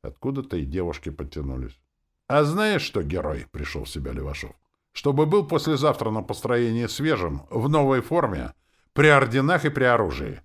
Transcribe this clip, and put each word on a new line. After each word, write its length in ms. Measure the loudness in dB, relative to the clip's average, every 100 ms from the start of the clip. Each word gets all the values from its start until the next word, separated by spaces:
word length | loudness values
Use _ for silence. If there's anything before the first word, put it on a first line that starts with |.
Откуда-то 540 | -14 -10 -8 -6 -6 -6
и 100 | -4
девушки 440 | -4 -4 -6 -10
подтянулись. 680 | -10 -12 -8 -8 -8 -10 -14 _ _ _ _ _
"А 180 | 2 2
знаешь 360 | 2 0 0
что, 220 | -2 -4
герой?" — 440 | -4 -4 -4 -6 -8
пришел 320 | -10 -8 -8
в 60 | -10
себя 240 | -8 -8
Левашов. 420 | -8 -8 -10 -12 -16 _ _ _
"Чтобы 320 | -4 0 2 4
был 200 | 2 2
послезавтра 640 | -2 0 2 2 0 -2
на 140 | -4
построении 640 | -6 -6 0 0 2 0 -2
свежим, 580 | -2 -2 0 -2 -6 -6
в 180 | -2 2
новой 320 | 2 4 2
форме, 540 | 0 -2 0 -4 -8 -12 _ _ _
при 140 | 4 8
орденах 580 | 8 6 2 2 2 0
и 40 |
при 140 | 2
оружии. 580 | 4 4 2 -2 -6 -10